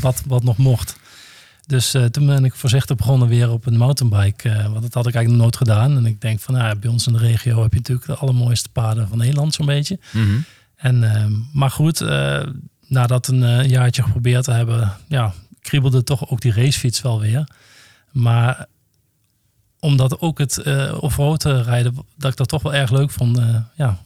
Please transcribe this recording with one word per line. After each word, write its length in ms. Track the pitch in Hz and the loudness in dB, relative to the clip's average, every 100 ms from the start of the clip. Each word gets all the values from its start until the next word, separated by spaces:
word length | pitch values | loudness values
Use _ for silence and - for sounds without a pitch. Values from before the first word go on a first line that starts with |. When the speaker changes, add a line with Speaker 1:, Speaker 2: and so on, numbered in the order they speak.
Speaker 1:
wat, 220 | 131 - 139 | 0 -2 -2
wat 160 | 123 | 0
nog 140 | 123 110 | 2 2
mocht. 400 | 135 120 - - - - - - - _ - | 2 2 -4 -14 -20 -20 -20 -20 -20 _ -4
Dus, 280 | 131 - | -2 0
eh, 100 | 135 | 2
toen 220 | 120 143 143 | 2 2 2
ben 180 | 139 | 4
ik 100 | 131 | 2
voorzichtig 420 | - 131 135 - 127 | 0 0 2 0 -2
begonnen 320 | - 135 120 | 2 2 4
weer 220 | 120 120 | 4 2
op 160 | 113 123 | 0 0
een 100 | 117 | 2
mountainbike. 720 | 123 139 120 101 101 - 120 | 2 2 2 2 2 0 -2
Eh, 180 | 107 104 | -2 -2
want 160 | 110 | -4
dat 120 | 120 | -4
had 120 | 123 120 | -2 -2
ik 80 | |
eigenlijk 140 | 117 117 | 0 2
nog 80 | 120 | 4
nooit 200 | 113 - | 4 2
gedaan. 400 | 113 107 131 139 | 2 2 2 2
En 100 | 113 | 0
ik 140 | 104 | -2
denk 200 | 113 107 | -4 -4
van, 140 | - | -2
nou 120 | 127 113 | -2 -2
ja, 80 | 104 | -2
bij 140 | 117 | -4
ons 160 | 117 - | -2 0
in 60 | |
de 60 | 117 | 2
regio 440 | 117 117 123 113 | 2 2 0 2
heb 100 | 110 | 2
je 60 | - | 0
natuurlijk 280 | 120 123 - | -2 -6 -6
de 80 | |
allermooiste 540 | 135 135 123 120 120 - | -4 -2 0 0 0 -2
paden 400 | - 113 110 101 | -4 -2 -2 -2
van 100 | 117 | 0
Nederland 360 | 120 143 151 | 0 0 -2
zo'n 120 | - 143 | -2 -2
beetje. 320 | 143 143 196 - | -2 -2 -8 -6
Speaker 2:
Mhm. 140 | 110 107 110 160 _ _ _ | -2 0 0 -4 _ _ _
Speaker 1:
En, 380 | 127 123 113 | 0 2 2
ehm, 180 | 104 107 107 123 | 0 0 -2 -4
maar 180 | 147 135 | -2 -2
goed, 300 | - 156 - | 0 0 0
eh, 400 | 110 143 139 143 147 139 - _ - | -2 -2 -2 -4 -6 -10 -16 _ -4
nadat 400 | 131 120 127 - | 0 2 0 0
een, 140 | 127 | 2
eh, 200 | 123 120 135 | 2 2 2
jaartje 320 | 127 123 123 | 2 2 0
geprobeerd 420 | 113 123 120 123 | 0 0 0 0
te 80 | 123 | 0
hebben, 400 | 117 117 117 104 101 - | 0 0 0 -2 -4 -4
ja, 240 | 143 110 87 - - | -2 -2 -6 -16 -18
kriebelde 440 | - 147 135 127 | -4 0 2 2
toch 240 | 120 139 - | 0 -4 -4
ook 100 | 117 | -2
die 120 | 123 | 0
racefiets 500 | 104 135 - 123 - | 2 0 0 -2 -2
wel 180 | 131 113 | -4 -2
weer. 280 | 107 123 151 _ _ - - _ _ | -2 -2 -4 _ _ -20 -20 _ _
Maar 540 | 131 117 117 120 - - _ _ _ _ _ _ _ _ _ _ - | -2 2 2 2 -2 -12 _ _ _ _ _ _ _ _ _ _ -6
omdat 400 | 151 139 131 - | 0 2 2 0
ook 180 | 170 143 | -4 -2
het, 200 | 139 - | -4 -4
eh, 380 | 147 139 135 - | -4 -4 -4 -4
offroad, 440 | 135 131 143 160 | -4 0 0 0
eh, 160 | 151 131 | 0 0
rijden, 320 | 120 123 120 127 - - | 0 0 0 -4 -12 -8
dat 140 | 123 | -6
ik 60 | - | -4
dat 120 | 131 | -4
toch 140 | 151 | -2
wel 120 | 147 | -2
erg 160 | 143 131 | -2 0
leuk 200 | 135 139 | 0 0
vond, 280 | - 123 123 | 0 0 0
eh, 180 | 117 117 113 | 0 0 -4
ja, 240 | - 131 95 | -4 -2 -4